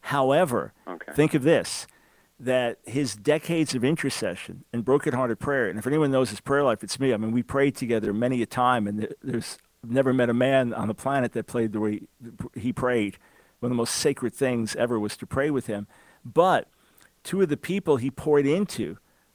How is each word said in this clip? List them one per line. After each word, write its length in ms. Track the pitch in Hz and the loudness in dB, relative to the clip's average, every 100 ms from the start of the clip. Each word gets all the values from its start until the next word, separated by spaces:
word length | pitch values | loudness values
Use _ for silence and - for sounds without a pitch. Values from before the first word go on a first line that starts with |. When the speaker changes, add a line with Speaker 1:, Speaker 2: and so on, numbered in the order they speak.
Speaker 1:
However, 720 | - 143 131 147 170 117 69 - - | -4 0 4 4 2 0 -4 -10 -14
Speaker 2:
Okay. 240 | 87 - | -14 -4
Speaker 1:
think 200 | - 156 | 2 2
of 100 | 147 | 4
this, 440 | 135 143 - - - _ _ _ _ - | 4 4 2 -8 -12 _ _ _ _ -8
that 380 | 120 127 120 - - | -2 0 0 -4 -6
his 300 | 127 131 107 | -4 -2 -2
decades 600 | 120 156 - 165 151 127 | 0 2 2 0 0 2
of 80 | |
intercession 800 | 123 165 135 - 101 92 - 90 - | 0 0 -2 -2 -4 -6 -10 -16 -8
and 140 | 120 113 | -4 2
brokenhearted 540 | 139 151 143 127 110 | 2 2 0 -2 -2
prayer, 280 | 135 139 104 | -2 0 0
and 120 | 101 | -2
if 60 | 123 | 0
anyone 260 | 156 143 | 2 4
knows 180 | 135 131 | 2 0
his 100 | 107 | -2
prayer 240 | - 139 | 0 2
life, 200 | 139 110 | 2 0
it's 160 | 104 127 | -4 -2
me. 120 | 135 | 0
I 60 | 107 | 2
mean, 140 | 110 | 0
we 120 | 120 | 0
prayed 320 | 117 139 139 - | 0 2 2 0
together 380 | 120 113 104 | -2 0 0
many 280 | 104 123 127 | 0 0 0
a 40 | 110 | -2
time, 420 | - 123 123 101 | 0 2 2 0
and 120 | 104 | -2
th-, 140 | 107 - | -6 -8
there's 360 | 135 120 - - _ _ | -6 -6 -6 -12 _ _
never 300 | 117 127 131 | 0 2 4
met 160 | 127 120 | 2 2
a 40 | |
man 400 | 117 131 135 123 | 2 4 4 2
on 140 | 110 107 | -2 -4
the 60 | |
planet 400 | 107 135 139 120 | -4 -2 0 -2
that 140 | 113 - | -4 -4
played 260 | 123 113 | -2 -2
the 60 | 107 | 0
way 220 | 107 107 - _ 117 113 - | -2 -2 -8 _ -18 -14 -12
he 180 | - 117 | -6 -6
prayed, 460 | - 127 120 104 - _ _ _ _ | -2 0 2 0 -4 _ _ _ _
one 120 | 123 | -2
of 40 | 123 | -2
the 60 | |
most 140 | 117 - | -2 0
sacred 380 | 151 139 120 | -2 0 -4
things 420 | - 131 120 110 - | -2 -2 0 -4 -2
ever 240 | 120 117 | 0 0
was 180 | 104 - | -2 -6
to 80 | - | -6
pray 240 | 135 147 | -2 -2
with 160 | 139 117 | -2 -4
him. 220 | 101 104 - - _ | -6 -8 -18 -20 _
But 440 | - 160 185 139 - _ _ _ _ _ | -2 2 4 2 -2 _ _ _ _ _
two 180 | - 185 | -6 0
of 80 | 180 | 0
the 80 | 143 | 0
people 400 | - 196 165 135 | -4 -2 0 0
he 140 | 131 | 0
poured 340 | - 156 147 139 | -4 2 4 4
into 540 | 170 202 - 82 - _ _ _ | 0 -2 -4 -8 -10 _ _ _